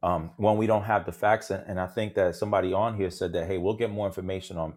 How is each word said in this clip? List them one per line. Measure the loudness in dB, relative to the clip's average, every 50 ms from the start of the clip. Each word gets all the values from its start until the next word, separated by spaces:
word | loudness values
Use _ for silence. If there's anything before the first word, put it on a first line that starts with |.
| 2
Um, | 0 0 0 -2 -6 -8
when | 0 2 4 4 4
we | 4
don't | 4 4 2 4
have | 2 0 2 2
the | -2 -6
facts, | 0 4 4 4 4 2 -4
and, | -6 -6 -4
and | -6 -4 -4
I | -4
think | -2 -2 -4 -4 -2 0
that | 2 2 2 2
somebody | 0 -2 2 2 2 2 2 2
on | 2 0 0 0
here | 0 -2 -2
said | -2 -2 -4 -2 -2
that, | -2 -2
"Hey, | -2 -2
we'll | -2 0 -2 0
get | 0 -2 -4
more | -2 -2 -4
information | -4 -4 -4 -6 -6 -6 -6 -6 -8 -6 -6
on, | -6 -6 -6